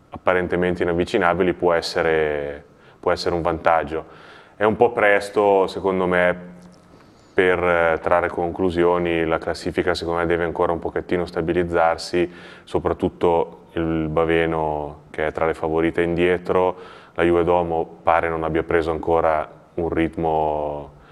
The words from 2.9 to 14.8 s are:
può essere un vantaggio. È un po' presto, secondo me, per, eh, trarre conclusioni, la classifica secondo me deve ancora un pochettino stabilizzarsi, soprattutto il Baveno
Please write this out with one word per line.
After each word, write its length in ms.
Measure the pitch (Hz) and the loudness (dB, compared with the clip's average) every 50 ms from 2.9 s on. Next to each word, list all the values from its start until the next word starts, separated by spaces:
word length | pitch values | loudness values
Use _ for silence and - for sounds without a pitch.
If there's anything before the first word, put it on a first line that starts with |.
| - _ | -20 _
può 120 | - 90 | -2 -2
essere 240 | 87 85 - 90 87 | -2 -2 -2 -2 -2
un 60 | 85 | 0
vantaggio. 640 | 80 85 82 80 - 87 82 80 76 73 78 78 - - - - - - - - - - - | 0 -2 -2 0 2 2 2 2 0 -2 -6 -8 -8 -10 -18 -20 -20 -20 -20 -20 -20 -20 -4
È 80 | - 104 | 0 0
un 120 | 110 107 | 0 4
po' 160 | - 120 117 | 4 2 2
presto, 760 | - 117 107 101 101 98 - - - 107 104 101 98 95 95 | 4 2 4 4 4 2 0 0 0 2 4 4 4 4 2
secondo 380 | 92 - 98 87 95 92 95 92 | 0 -2 -2 -2 0 0 2 0
me, 440 | 90 90 90 90 90 90 90 - - - - - - - - - - - - - - - - - - - | 2 2 2 2 2 0 -2 -8 -16 -20 -20 -20 -20 -20 -20 -20 -20 -20 -20 -20 -20 -20 -20 -20 -4 0
per, 300 | - 92 90 90 85 90 | 2 4 4 2 2 2
eh, 360 | 90 87 85 85 82 80 80 | 2 2 2 2 2 0 0
trarre 280 | - 85 87 87 87 87 | 0 2 2 2 2 0
conclusioni, 960 | - 95 87 85 80 - 95 90 82 85 85 87 87 87 87 85 85 82 80 | -2 -4 -4 -4 -2 -2 -2 0 2 2 2 4 4 2 0 0 0 0 0
la 120 | 80 80 | 0 0
classifica 560 | 80 - 87 82 - - 90 80 95 82 90 85 | -2 -2 -6 -8 -6 -6 -4 -2 0 0 0 -2
secondo 260 | - - 85 85 85 | -2 -2 -4 -2 -2
me 60 | 85 | 0
deve 180 | 82 85 82 87 | 0 0 0 0
ancora 280 | 82 80 - 87 85 | -2 0 0 0 0
un 80 | 85 82 | 0 -2
pochettino 460 | - 85 - 85 82 - 90 90 85 | -4 -6 -6 -6 -4 -2 -2 -2 -2
stabilizzarsi, 1080 | 82 - 90 80 85 82 90 87 85 85 85 82 82 82 82 - - - 90 85 82 - - - - - - - | -4 -4 -4 -2 0 0 0 -2 0 2 2 2 2 2 -2 -4 -4 -2 -2 -2 -2 -4 -12 -20 -20 -20 -20 -12
soprattutto 1040 | - - - 87 87 82 - 98 85 - - - 87 82 85 80 - - - - - - | -6 -6 -4 -2 -2 -2 -2 -2 -4 -2 0 0 2 2 2 0 -2 -6 -16 -20 -10 -6
il 340 | 87 82 80 82 80 78 78 | -4 -4 -2 -2 -2 -4 -2
Baveno 920 | 76 82 82 80 82 82 82 82 80 80 78 78 76 76 | 0 0 0 2 2 2 0 0 -2 -2 -4 -4 -4 -6